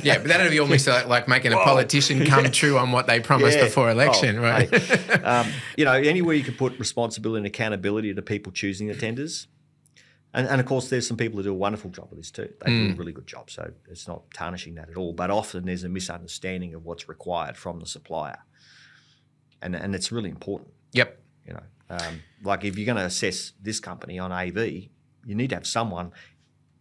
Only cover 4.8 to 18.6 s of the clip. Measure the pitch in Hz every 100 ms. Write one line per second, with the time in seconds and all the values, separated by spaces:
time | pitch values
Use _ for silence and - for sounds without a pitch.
4.8 | - 254 - 220 - 120 110 139 - -
5.8 | 147 131 147 180 170 151 131 120 127 123
6.8 | 110 - 117 110 113 110 101 - 113 101
7.8 | 98 104 107 98 - 107 95 92 101 95
8.8 | 104 101 110 120 156 - - _ _ _
9.8 | _ _ _ _ _ - 131 135 127 135
10.8 | 127 127 - 117 113 104 98 95 98 110
11.8 | 95 90 85 - 82 - - - - 117
12.8 | 104 87 85 - - - - - - -
13.8 | - - - 82 _ - 82 90 80 80
14.8 | 80 87 87 85 90 104 - 92 92 90
15.8 | 90 92 92 85 87 - 95 92 90 80
16.8 | 82 82 - - - 87 76 - 92 85
17.8 | 85 - - 80 73 - _ _